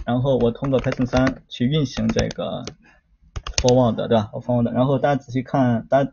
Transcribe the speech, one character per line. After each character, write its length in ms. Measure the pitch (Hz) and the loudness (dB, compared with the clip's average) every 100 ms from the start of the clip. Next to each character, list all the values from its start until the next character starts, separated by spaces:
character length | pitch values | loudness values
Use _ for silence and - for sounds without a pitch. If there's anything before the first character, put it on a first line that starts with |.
| - | -4
然 160 | 127 | -2
后 160 | 139 127 | 0 2
我 140 | 117 | 2
通 200 | 117 143 | 0 0
过 80 | 131 | 0
Python 260 | 131 127 123 | 0 -2 0
三 360 | 127 131 - - | 2 0 -2 -10
去 180 | - 123 | -4 0
运 180 | 156 131 | 0 -2
行 220 | - 113 | -2 -2
这 220 | 110 113 | 0 -2
个 340 | - - 95 - - _ _ _ _ _ - - - | -4 -6 -8 -10 -16 _ _ _ _ _ -16 -10 0
forward， 340 | 127 123 120 104 - | 4 4 4 2 0
对 100 | 113 | 0
吧？ 120 | 104 | 0
我 80 | 123 | -8
forward， 300 | 123 123 117 | -2 0 0
然 140 | 113 131 | 0 0
后 120 | 131 | 0
大 180 | 143 135 | 0 -2
家 60 | |
仔 100 | - | -4
细 120 | 127 | -8
看， 420 | 120 143 123 117 - | -4 0 2 0 0
大 160 | 135 | 0
家， 80 | 135 | 0